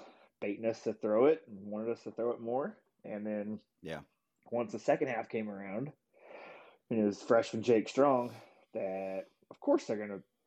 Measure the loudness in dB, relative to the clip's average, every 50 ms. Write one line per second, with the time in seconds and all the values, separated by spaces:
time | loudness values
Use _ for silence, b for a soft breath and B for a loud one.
0 | B B B B B B _ _ -6 -6 -4 -2 -2 -2 -2 -2 -4 -6 -4 -2
1 | 0 2 4 6 6 6 6 4 0 -8 -16 -14 -12 -8 -6 -4 -4 -4 -4 -6
2 | -8 -10 -6 -4 -2 -2 -2 -2 -4 -4 -2 -2 -2 -4 -6 -12 _ _ _ _
3 | -12 -10 -8 -6 -4 -4 -4 -4 -4 -4 -6 -8 -10 _ _ _ -10 -8 -8 -8
4 | -10 -14 _ _ _ _ _ _ _ -6 -4 -4 -4 -4 -6 -2 0 0 2 2
5 | 0 -2 -2 -4 -6 -4 -4 -4 -4 -4 -6 -8 -8 -8 -6 -6 -6 -6 -8 _
6 | _ _ B B B B B B B B B B B B B B _ -2 2 4
7 | 4 4 2 0 2 4 6 6 6 4 -2 -2 2 4 6 6 4 2 2 4
8 | 6 6 6 4 2 -2 -8 -14 B B B B B _ -6 -6 -4 -4 -4 -4
9 | -4 -4 -6 -6 -8 -10 _ _ _ -20 -20 -4 0 2 2 2 2 -2 -4 -4
10 | -4 -6 -8 -10 -12 _ _ _ _